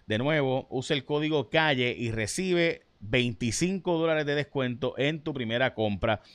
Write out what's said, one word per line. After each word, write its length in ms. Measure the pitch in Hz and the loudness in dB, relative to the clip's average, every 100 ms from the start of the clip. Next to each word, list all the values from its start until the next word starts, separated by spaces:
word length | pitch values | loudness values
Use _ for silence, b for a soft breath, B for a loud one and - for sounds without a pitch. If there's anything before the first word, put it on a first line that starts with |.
| - | -4
De 100 | 107 | -2
nuevo, 480 | 139 156 135 131 - | 2 2 2 0 -2
usa 260 | 131 - 147 | -6 -2 -4
el 80 | |
código 460 | - 147 151 151 - | 0 -2 0 0 2
calle 440 | 160 156 131 123 95 | 2 2 2 0 0
y 140 | 117 | -4
recibe 720 | 110 107 - 185 175 165 - _ - | -2 -2 -2 0 2 2 0 _ -16
veinticinco 920 | 104 127 120 110 120 - 175 196 175 165 | 0 0 0 0 -2 0 0 0 0 0
dólares 280 | 165 156 143 | 2 2 0
de 100 | 147 | -2
descuento 600 | 143 139 127 117 127 - | -2 -2 -2 -2 -4 0
en 240 | 139 160 | -2 -2
tu 100 | 160 | -6
primera 400 | 139 113 117 131 | -4 -2 0 0
compra. 480 | - 107 95 113 107 b | 2 0 0 0 -2 b